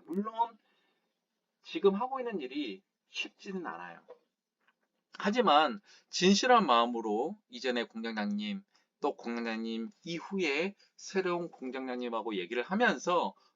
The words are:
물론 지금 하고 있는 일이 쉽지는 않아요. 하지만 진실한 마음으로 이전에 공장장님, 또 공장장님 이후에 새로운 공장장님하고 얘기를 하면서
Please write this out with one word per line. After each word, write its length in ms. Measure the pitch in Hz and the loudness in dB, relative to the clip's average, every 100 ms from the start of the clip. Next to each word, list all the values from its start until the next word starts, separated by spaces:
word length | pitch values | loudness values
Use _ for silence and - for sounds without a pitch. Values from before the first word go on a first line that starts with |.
| - | -6
물론 520 | 180 208 226 233 226 _ _ _ _ _ _ _ _ _ _ | -4 -4 -2 -4 -4 _ _ _ _ _ _ _ _ _ _
지금 320 | - 170 196 | -10 2 2
하고 240 | 196 254 262 | 4 -2 -4
있는 220 | 240 196 | -4 -6
일이 420 | 127 143 127 95 _ _ _ | -6 -6 -6 -8 _ _ _
쉽지는 540 | - - - 202 185 143 | -10 -10 -10 -10 -8 -8
않아요. 340 | 120 87 85 _ - _ _ _ _ _ _ _ _ _ - | -8 -12 -14 _ -20 _ _ _ _ _ _ _ _ _ -4
하지만 640 | 196 247 202 147 156 202 - - _ | 0 2 6 6 6 0 -12 -20 _
진실한 560 | - 180 202 254 240 165 | 2 4 6 6 6 8
마음으로 720 | 117 120 117 110 107 151 214 _ | 6 4 0 -2 -2 -2 -6 _
이전에 340 | 123 127 120 | -4 -2 -2
공장장님, 800 | 110 113 113 110 104 104 107 98 - _ _ _ | -4 -6 -6 -4 -2 -2 -4 -6 -10 _ _ _
또 140 | 147 - | -4 -4
공장장님 720 | 117 117 117 110 113 113 110 - | -6 -6 -4 -4 -4 -6 -8 -12
이후에 680 | 165 170 - 196 165 139 190 - _ - | -8 -8 -6 -2 0 0 -4 -8 _ -20
새로운 520 | - 190 180 175 170 | -6 -2 -2 -4 -6
공장장님하고 880 | - 131 131 131 123 123 113 110 98 | -8 -8 -6 -6 -6 -4 -4 -4 -4
얘기를 260 | 90 120 | -2 -4
하면서 680 | 120 202 240 139 165 175 107 - _ | -2 2 2 2 0 0 0 -6 _